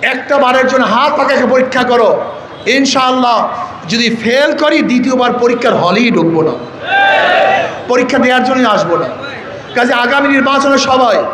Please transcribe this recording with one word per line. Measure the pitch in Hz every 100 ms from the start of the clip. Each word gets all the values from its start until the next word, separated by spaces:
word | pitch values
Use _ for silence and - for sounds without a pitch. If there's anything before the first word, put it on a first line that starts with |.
| 233
একটা | 262 - 285
বারের | 262 254 254
জন্য | 262 226
হাত | 220 285 294
পাখাকে | 185 262 240
পরীক্ষা | 262 254 262 247
করো, | 240 214 147 117 - - - - 262
ইনশাআল্লাহ | 269 277 254 262 247 226 180 - - - 160
যদি | 220 233 226
ফেল | 220 254 294 294
করি, | 302 320 240
দ্বিতীয়বার | 247 262 254 247 -
পরীক্ষার | 240 240 233 185
হলেই | 170 196 240 180
ঢুকবো | 165 160 151
না, | - - - - - 403 - - - - - - - -
পরীক্ষা | 247 269 277
দেওয়ার | 240 254 240
জন্যই | 262 247 202
আসবো | 165 170
না। | - - - - - - - -
কাজে | 247 254
আগামী | 240 277 277 277
নির্বাচনে | 269 277 277 269 254
সবাই | 262 247 185 -